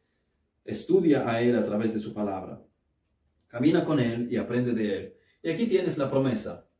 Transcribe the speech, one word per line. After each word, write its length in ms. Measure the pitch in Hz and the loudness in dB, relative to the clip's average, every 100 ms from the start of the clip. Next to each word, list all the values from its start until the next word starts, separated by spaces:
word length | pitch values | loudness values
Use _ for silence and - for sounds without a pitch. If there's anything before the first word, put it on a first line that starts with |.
| _ _ _ _ _ _ | _ _ _ _ _ _
Estudia 640 | - 107 - 185 165 131 117 | -12 -8 2 4 4 4 2
a 140 | 117 | 2
Él 140 | 120 113 | 2 2
a 80 | |
través 280 | 101 107 113 | 0 0 -2
de 80 | 107 | -2
su 140 | - | -6
palabra. 500 | 104 101 92 90 - - _ _ _ _ _ _ _ _ | -6 -4 -6 -10 -14 -20 _ _ _ _ _ _ _ _
Camina 380 | 120 151 175 | 0 4 4
con 160 | 147 143 | 2 2
Él 320 | 117 117 120 | 2 -2 -2
y 40 | 110 | -2
aprende 360 | 104 123 123 | -2 -2 0
de 240 | 110 104 92 | 0 -2 -4
Él. 180 | - - _ _ | -8 -16 _ _
Y 80 | 165 | -6
aquí 160 | 156 233 | -2 0
tienes 320 | 185 170 151 | 0 0 -2
la 120 | 135 | 0
promesa. 560 | 135 135 107 - - - | 0 0 -2 -6 -12 -18